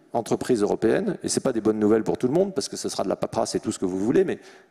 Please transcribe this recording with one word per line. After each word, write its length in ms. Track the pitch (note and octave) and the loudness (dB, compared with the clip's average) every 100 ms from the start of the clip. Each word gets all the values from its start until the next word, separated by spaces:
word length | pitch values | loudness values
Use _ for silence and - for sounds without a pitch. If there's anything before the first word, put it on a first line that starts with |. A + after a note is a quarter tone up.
| _ | _
entreprises 500 | A#2+ A2+ A#2+ - A#2+ | -6 -2 -2 0 2
européennes, 540 | G2+ F#2+ A2 C#3+ G3+ - | 2 2 2 2 0 -4
et 60 | - | -2
ce 100 | - | -2
n'est 40 | |
pas 100 | C3+ | 0
des 80 | A#2 | 0
bonnes 160 | G#2+ G#2+ | 0 2
nouvelles 240 | G#2 A2 | 4 4
pour 160 | G#2+ - | 2 -2
tout 80 | B2+ | 0
le 80 | |
monde, 200 | D#3+ G3+ | 2 0
parce 140 | - - | -2 -6
que 80 | G2+ | -8
ce 120 | G2+ | -8
sera 160 | - | -4
de 40 | G2 | -4
la 80 | F#2+ | -4
paperasse 380 | - A2+ A2+ | -4 -2 -2
et 60 | - | -2
tout 120 | - | -4
ce 60 | - | -4
que 80 | F#2 | -4
vous 120 | F#2 | -2
voulez, 260 | G#2 D#3+ | 2 2
mais 140 | F3+ G#2+ - - _ | 2 -2 -10 -20 _